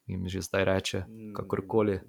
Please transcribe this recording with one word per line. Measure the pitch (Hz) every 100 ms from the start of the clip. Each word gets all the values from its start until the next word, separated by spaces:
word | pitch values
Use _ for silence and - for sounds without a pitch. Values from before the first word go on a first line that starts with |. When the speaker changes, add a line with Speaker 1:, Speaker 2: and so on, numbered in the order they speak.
Speaker 1:
jim | - 92 92
že | 92
zdaj | 92 98 95
reče, | 95 - 98 92
Speaker 2:
Mm, | 110 107
Speaker 1:
kakorkoli. | 104 - 98 95 110 104 92